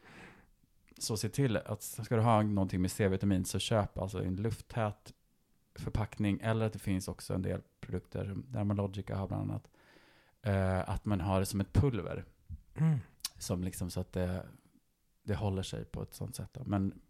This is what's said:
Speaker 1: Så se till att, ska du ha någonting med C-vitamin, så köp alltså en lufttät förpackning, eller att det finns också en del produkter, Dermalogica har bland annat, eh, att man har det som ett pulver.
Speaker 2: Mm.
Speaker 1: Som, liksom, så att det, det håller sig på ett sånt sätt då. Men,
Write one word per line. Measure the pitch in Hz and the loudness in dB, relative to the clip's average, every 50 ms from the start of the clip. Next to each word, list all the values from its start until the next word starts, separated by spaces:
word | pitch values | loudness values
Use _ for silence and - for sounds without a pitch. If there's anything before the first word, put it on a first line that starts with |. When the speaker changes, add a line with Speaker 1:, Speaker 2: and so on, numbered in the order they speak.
| - - - - - - - - - - _ _ _ _ _ _ _ - - - | -20 -20 -20 -20 -20 -20 -20 -20 -20 -20 _ _ _ _ _ _ _ -20 -12 -8
Speaker 1:
Så | - - 113 | -4 -4 -2
se | 101 - 104 | -2 -2 -2
till | - - 139 123 104 | 0 2 2 4 2
att, | - - - 107 - | 0 0 -2 -6 -6
ska | - - - - 110 - 120 | -6 -8 -8 -8 -4 0 4
du | 110 | 4
ha | 110 117 113 107 | 6 8 8 6
någonting | 107 107 104 98 95 90 98 90 | 6 4 4 2 2 2 2 2
med | 90 92 | 2 2
C-vitamin, | - - 107 95 95 95 101 101 98 92 95 | 2 2 2 4 4 4 4 4 4 4 2
så | - - 95 | 0 -2 -2
köp | - - 117 107 98 - - - | 0 2 4 4 2 2 -2 -4
alltså | 95 95 95 92 98 | -4 -4 -2 -2 -2
en | 95 92 | -2 0
lufttät | 95 104 117 107 - - - - 120 110 104 101 - - - - _ _ _ _ _ _ _ _ _ _ _ - | 0 0 -2 -2 -4 -8 -6 -4 -2 -2 -2 -2 -6 -12 -20 -20 _ _ _ _ _ _ _ _ _ _ _ -14
förpackning, | - - - - - 107 - - - 107 101 98 - | -10 -6 -2 -2 -2 -2 -2 -2 0 2 2 2 2
eller | - 110 110 113 110 | 2 0 2 2 2
att | 110 | 0
det | 107 98 | -2 -2
finns | - 104 95 92 - - | -2 0 0 0 0 -4
också | 90 - - - 98 | -6 -8 -4 -2 -2
en | 92 | 0
del | 92 95 92 95 - _ _ _ | 0 0 -2 -4 -6 _ _ _
produkter, | - - - 90 - - - 92 98 98 98 - - - | -8 -6 -6 -6 -4 -6 -6 -4 -4 -4 -6 -6 -8 -6
Dermalogica | 120 104 101 101 101 101 101 98 95 98 95 - 107 | -2 0 0 2 2 2 0 0 -2 -6 -6 -4 -4
har | 98 98 90 | -2 -2 -2
bland | 101 101 101 101 | -2 -2 -2 -2
annat, | 104 104 - - _ - - - - - - - - - _ _ _ _ | -4 -6 -8 -12 _ -20 -20 -20 -20 -20 -20 -20 -20 -20 _ _ _ _
eh, | - 107 98 98 95 95 92 92 - - | -2 0 2 2 2 2 2 0 0 -2
att | 95 - - | -4 -4 -2
man | 107 104 92 | 0 0 0
har | 85 101 95 95 | 2 2 4 2
det | 98 | 2
som | - - 98 | 2 0 -2
ett | 98 - | -2 2
pulver. | - - 143 139 117 98 82 - - - 85 - - _ _ - - - - - - | 4 4 4 4 2 0 -4 -4 -6 -6 -8 -12 -18 _ _ -16 -14 -14 -16 -12 -2
Speaker 2:
Mm. | - 160 160 151 120 - - - - - - - - | 0 2 2 2 0 -2 -8 -12 -12 -12 -12 -10 -10
Speaker 1:
Som, | - - 98 90 92 | -6 -4 -2 -2 -2
liksom, | 92 - - 90 87 | -4 -4 -4 -6 -4
så | - 92 | -4 -4
att | 92 - | -4 -2
det, | - 92 90 90 92 90 - - - - _ _ _ _ _ _ _ _ _ _ _ _ | -2 -2 0 0 -2 -4 -6 -8 -14 -20 _ _ _ _ _ _ _ _ _ _ _ _
det | _ 104 101 | _ -4 -2
håller | - 107 101 95 95 | 0 0 0 0 0
sig | 95 - - - - | -2 -4 -6 -8 -8
på | - - - | -8 -8 -8
ett | - - - | -8 -8 -8
sånt | - - - - | -10 -10 -8 -8
sätt | - - - | -8 -10 -10
då. | - - 127 | -10 -8 -2
Men, | - 101 98 95 98 - - - | 0 2 2 2 2 -2 -4 -12